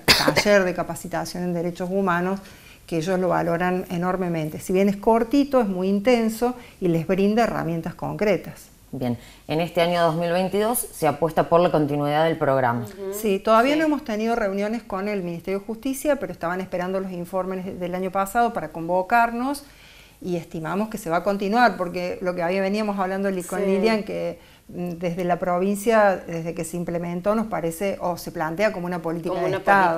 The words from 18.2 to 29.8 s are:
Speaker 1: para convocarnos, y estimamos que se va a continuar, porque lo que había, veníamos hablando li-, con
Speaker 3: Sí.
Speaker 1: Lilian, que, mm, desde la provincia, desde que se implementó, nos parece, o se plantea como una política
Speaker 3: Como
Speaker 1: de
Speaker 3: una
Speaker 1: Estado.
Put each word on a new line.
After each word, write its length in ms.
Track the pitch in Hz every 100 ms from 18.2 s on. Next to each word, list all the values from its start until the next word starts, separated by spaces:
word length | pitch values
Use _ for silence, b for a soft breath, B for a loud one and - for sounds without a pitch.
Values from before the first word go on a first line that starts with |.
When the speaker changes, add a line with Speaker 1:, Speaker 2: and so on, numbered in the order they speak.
| 196 240 233
Speaker 1:
para 180 | 220 156
convocarnos, 920 | 170 165 180 185 240 233 233 254 285 B B B B B B
y 160 | 190 175
estimamos 520 | - 170 156 180 220
que 100 | 214
se 100 | 165
va 80 | 170
a 60 |
continuar, 520 | 190 196 196 233 240 180
porque 420 | 175 175 180 -
lo 140 | 180
que 80 | 175
había, 180 | 170 190
veníamos 380 | 190 208 214 202
hablando 300 | 185 190 196
li-, 120 | 185
con 160 | 180 185
Speaker 3:
Sí. 60 | 196
Speaker 1:
Lilian, 360 | 196 220 220
que, 340 | 196 170 170 170 B B -
mm, 220 | 170 175 170
desde 260 | 175 170
la 140 | 180 170
provincia, 840 | 180 175 190 202 233 220 202 180 -
desde 280 | 165 170
que 80 | 165
se 120 | 165 175
implementó, 580 | 175 170 175 175 196
nos 120 | 220 220
parece, 500 | 170 165 165 196 -
o 160 | 175 175
se 120 | -
plantea 420 | 170 156 165 214
como 140 | 202 175
una 140 | 175
política 300 | 170 170 170
Speaker 3:
Como 100 | 180
Speaker 1:
de 60 | 180
Speaker 3:
una 80 | 190
Speaker 1:
Estado. 380 | 196 196